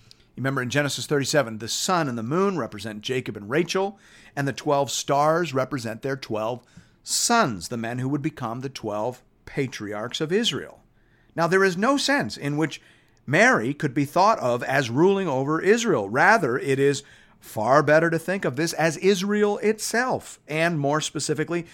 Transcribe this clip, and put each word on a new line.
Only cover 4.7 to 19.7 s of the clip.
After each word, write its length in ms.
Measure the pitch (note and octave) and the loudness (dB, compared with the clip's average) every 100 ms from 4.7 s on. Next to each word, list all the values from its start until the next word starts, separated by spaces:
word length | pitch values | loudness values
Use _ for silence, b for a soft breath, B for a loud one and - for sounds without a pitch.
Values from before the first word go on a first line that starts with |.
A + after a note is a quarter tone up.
| C#3+ C#3 | 0 0
stars 600 | - - C#3+ D3+ E3 F3 | -4 0 2 4 2 0
represent 480 | C3 C3 C#3+ A2+ G#2+ | -2 -2 -4 -6 -6
their 160 | C3+ C3+ | -6 -6
twelve 460 | - G#2+ A2 B2 - b b b | -4 -4 -2 -6 -10 b b b
sons, 680 | - - - A#3 F#3+ G2+ E2 | -6 -2 2 2 2 -2 -6
the 80 | A#2+ | -6
men 220 | A2+ B2 | -6 -4
who 100 | C3 | -4
would 140 | C#3+ | -2
become 360 | D3 - A#2+ A2+ | -4 -6 -8 -8
the 80 | C3+ | -10
twelve 540 | C3 A2 G#2 A2+ B2 _ _ - | -8 -6 -4 -4 -6 _ _ -10
patriarchs 760 | - C3 - G#2 G#2 A#2 - | -4 -4 -6 -8 -8 -8 -6
of 140 | D#3 | -2
Israel. 480 | F#3+ A3+ C#3+ D2 - _ b b b b | 0 0 -2 -8 -14 _ b b b b
Now, 140 | - E3 | -2 2
there 160 | F#3+ | 4
is 140 | G3 F3 | 4 2
no 200 | A3 C#4 | 2 2
sense 380 | - C#4 C3+ - | 2 0 -2 -6
in 220 | C#3+ D3 | -4 -2
which 240 | D#3 - b b b b - | -2 -4 b b b b -2
Mary 480 | D3 A#3 B3 B2 | 4 4 4 0
could 200 | D3 D3+ | -2 -2
be 100 | B2+ | -2
thought 340 | C#3 F3 G3 A3+ | 0 4 4 4
of 220 | B2 A#2+ | 0 -2
as 260 | B2 C3+ B2+ | 0 -2 0
ruling 400 | A#2+ F3+ G3 F#3+ | 4 4 4 0
over 320 | C3 C#3 D#3+ | -2 0 0
Israel. 480 | F3+ A#3 A#3 C#3+ G2 | 4 2 4 0 0
Rather, 500 | A#2 F3 A3 D3+ B2+ | 4 6 6 4 0
it 180 | C#3 C3+ | 0 2
is 260 | C#3 C3+ B B B B | 2 2 B B B B
far 420 | - - G#2+ C#3 | -12 -4 4 4
better 280 | D3 D3+ E3+ | 6 6 4
to 100 | E3 | 0
think 240 | - G3 | -2 -2
of 140 | F#3+ B2+ | -2 -2
this 160 | E3 | -2
as 240 | - D#3+ C#3+ | 0 0 2
Israel 640 | F#3 G3+ G3 G#3 G#3 G3+ | 2 2 2 2 2 2
itself, 800 | G#3 | 0